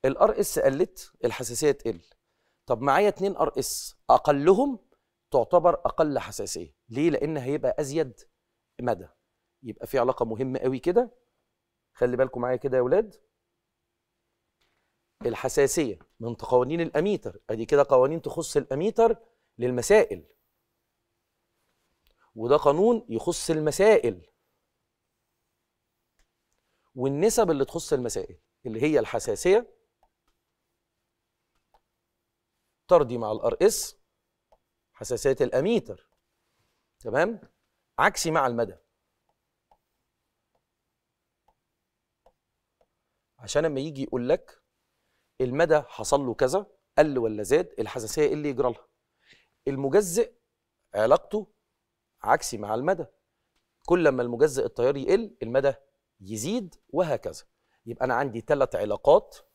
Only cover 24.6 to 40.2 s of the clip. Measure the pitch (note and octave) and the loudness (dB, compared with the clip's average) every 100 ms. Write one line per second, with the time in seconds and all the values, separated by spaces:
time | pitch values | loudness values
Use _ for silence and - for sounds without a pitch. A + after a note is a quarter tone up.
24.6 | _ _ _ _ _ _ _ _ _ _ | _ _ _ _ _ _ _ _ _ _
25.6 | _ _ _ _ _ _ _ _ _ _ | _ _ _ _ _ _ _ _ _ _
26.6 | _ _ _ B2+ C3 C#3 G3+ A3+ G3 D3 | _ _ _ -6 -4 0 0 2 0 0
27.6 | C3+ - - C#3 A#2+ - F#2 F2 _ _ | -2 -4 -4 -4 -2 -8 -10 -16 _ _
28.6 | A#2+ A2 D3+ D3 A2 A2+ - G2+ F3+ G#3 | -12 -4 0 2 0 -4 -4 -2 2 2
29.6 | B3 _ _ _ _ _ _ _ _ _ | 0 _ _ _ _ _ _ _ _ _
30.6 | _ _ _ _ _ _ _ _ _ _ | _ _ _ _ _ _ _ _ _ _
31.6 | _ _ _ _ _ _ _ _ _ _ | _ _ _ _ _ _ _ _ _ _
32.6 | _ _ _ F3 C3 A#2+ A2 A2 A#2+ - | _ _ _ 4 4 -2 -4 -2 -2 2
33.6 | - - - _ _ _ _ _ _ _ | 2 2 -8 _ _ _ _ _ _ _
34.6 | _ _ _ _ G#2+ A#2+ C#3 C3+ B2 B2+ | _ _ _ _ -8 -2 0 0 0 0
35.6 | F3 A#3 - F#2+ _ _ _ _ _ _ | 0 -2 -2 -18 _ _ _ _ _ _
36.6 | _ _ _ _ - B2 F3+ A3 - _ | _ _ _ _ -4 0 0 -2 -16 _
37.6 | _ _ _ - E3+ - E3 D#3+ - A#2 | _ _ _ 0 0 2 -2 0 0 0
38.6 | A2 F2 _ _ _ _ _ _ _ _ | -4 -6 _ _ _ _ _ _ _ _
39.6 | _ _ _ _ _ _ | _ _ _ _ _ _